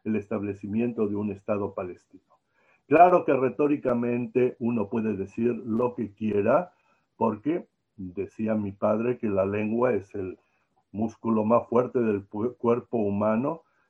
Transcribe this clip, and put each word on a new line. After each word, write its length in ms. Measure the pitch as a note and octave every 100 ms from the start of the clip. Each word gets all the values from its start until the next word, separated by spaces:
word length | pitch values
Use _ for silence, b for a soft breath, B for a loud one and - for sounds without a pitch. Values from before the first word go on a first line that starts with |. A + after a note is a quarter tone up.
el 120 | A2 G#2+
establecimiento 920 | G2+ A2 G2+ G2 G#2 A2 A#2+ A#2 G#2
de 100 | G#2
un 140 | G#2
Estado 440 | G2 - G#2 G2
palestino. 480 | G2 F#2 F2 _ - _ _ _ _ _ _ -
Claro 380 | D3+ F3+ F3
que 100 | E3+
retóricamente 1200 | C3 B2+ - D3 D3 C3 A#2+ A#2+ A#2+ A#2+ B2+ B2 -
uno 300 | A#2 A#2+ G2+
puede 280 | A#2 A2 F#2+
decir 380 | G2 - A#2 A2+ A2+
lo 280 | A2 B2
que 180 | B2 G#2+
quiera, 600 | - G#2+ G2+ G#2 C#3+ F3+ b b b b -
porque 520 | A2+ G#2 C#3+ F3 - _ _ -
decía 580 | F#2 F2+ F#2 - A2
mi 180 | G#2+ G2+
padre 460 | G2 G#2+ A2 A#2+ A#2+
que 100 | A2
la 160 | G2
lengua 480 | G2 G#2 G#2+ A2+ B2+
es 220 | G#2 F#2
el 240 | G2+ F#2 - _ _ _ _ _
músculo 520 | G2 A2+ - A2+ A2
más 240 | G#2+ A#2 -
fuerte 320 | A2+ B2 B2+
del 260 | A2+ G2+ G2
pu-, 300 | G#2+ A#2 -
cuerpo 400 | A#2 A#2 - A#2
humano, 680 | G#2 G2+ G#2+ A2 C#3 E3 _ _